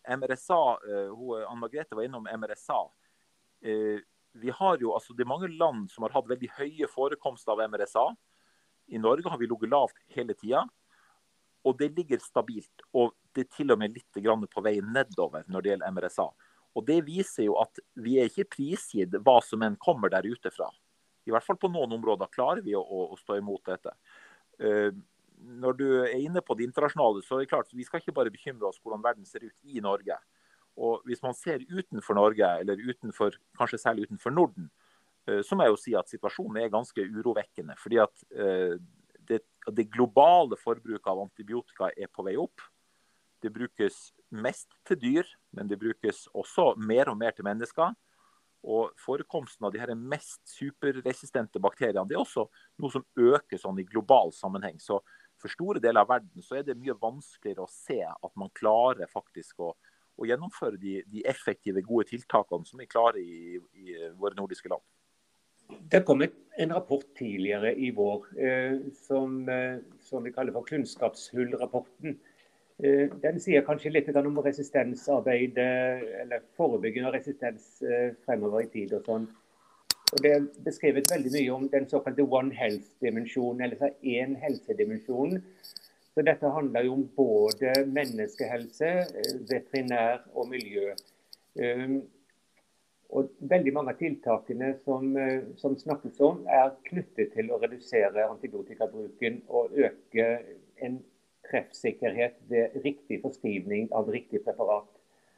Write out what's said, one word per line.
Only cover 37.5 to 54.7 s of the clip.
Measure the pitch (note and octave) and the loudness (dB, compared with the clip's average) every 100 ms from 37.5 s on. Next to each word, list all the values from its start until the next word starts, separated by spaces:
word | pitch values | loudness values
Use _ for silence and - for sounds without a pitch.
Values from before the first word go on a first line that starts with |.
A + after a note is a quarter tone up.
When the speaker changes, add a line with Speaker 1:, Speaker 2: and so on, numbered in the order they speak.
| - D#2+ - | -10 -14 -14
Speaker 1:
fordi | G#2+ A2+ | 2 4
at, | G#2 _ _ | 4 _ _
eh, | - G2+ F#2 F2+ F2+ F2 _ _ _ | -2 0 2 0 -2 -8 _ _ _
det, | - A2+ - _ - | -2 -2 -4 _ -4
det | G#2+ A2 | -2 0
globale | A#2 B2 C3 D3+ F3+ C#3+ G2+ | 2 6 8 10 8 6 0
forbruket | - A#2 A#2 G#2 - | -4 -4 -4 -4 -2
av | F#2+ | -2
antibiotika | G2+ - G#2 A#2+ - - F#2+ - | -4 -12 -8 -8 -6 -4 -4 -4
er | G2 | -10
på | - F#2+ | -8 -4
vei | A2 | -4
opp. | F3 - - _ _ _ _ _ _ _ | -4 -8 -20 _ _ _ _ _ _ _
Det | A2+ | -10
brukes | A2 B2 - G2+ - - _ _ | -6 -6 0 0 0 -16 _ _
mest | A2 A#2 - - _ - | -6 -4 -6 -12 _ -2
til | E3+ | 0
dyr, | A#2+ D3+ F3+ - _ | 2 2 0 -8 _
men | - G#2 | -10 -6
det | G2+ | -4
brukes | A2 A2 A2 - - | -4 -2 -2 -4 -6
også | - - - D#3 A2 | -10 -2 4 4 4
mer | G#2+ A#2 C#3+ | 2 4 4
og | G#2+ | 2
mer | A2+ | -2
til | - G2+ | -2 -4
mennesker. | A2 A#2 - E3+ A#3 _ _ _ _ _ _ | -4 -4 0 0 -2 _ _ _ _ _ _
Og | - A2 A2+ - | -2 0 0 -4
forekomsten | - C#3 D#3+ E3 B2+ - G#2 | -6 -6 -6 -8 -8 -6 -6
av | |
de | G#2+ | -4
her | B2 A2+ | -6 -8
mest | B2 D3 - - - | -6 -8 -10 -20 -20
superresistente | - C#3+ - C#3+ C3 B2+ C3 - C3 A2 G#2 | -10 -10 -4 -2 -2 -4 -4 -4 -4 -2 0
bakteriene, | G2 - A#2 G2 F#2+ | 0 2 0 0 0
det | E3 | -2
er | |
også | C4+ - G#2+ _ _ - | -2 -2 -4 _ _ -8
noe | C#3+ | -6
som | C3 - - | -6 -4 4
øker | A#2+ C#3+ - F#2+ | 6 6 2 -8
sånn | G2+ F#2+ | -6 -6
i | F#2 | -4
global | A2 G2+ B2+ F2+ | 0 6 8 6
sammenheng. | - G2 G2 G2 | -2 -6 -6 -6